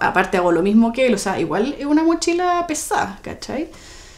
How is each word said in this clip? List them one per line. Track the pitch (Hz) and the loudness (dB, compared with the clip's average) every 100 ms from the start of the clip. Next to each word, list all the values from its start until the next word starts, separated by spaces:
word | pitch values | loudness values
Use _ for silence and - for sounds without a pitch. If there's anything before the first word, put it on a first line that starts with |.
aparte | 160 170 190 190 | -2 0 0 2
hago | 180 | 2
lo | 170 | 2
mismo | 190 220 233 | 4 4 4
que | 240 254 | 2 2
él, | 202 | 2
o | |
sea, | 196 170 | 0 -2
igual | 160 165 247 - | -2 0 -2 -4
es | 285 | 0
una | 302 | 2
mochila | 320 330 349 349 359 349 339 | 2 0 0 0 0 0 -2
pesada, | 302 - - 196 196 | -4 -4 -2 -4 -6
¿cachai? | - - - 226 349 - - - - | -12 -12 -8 -8 -8 -12 -20 -20 -20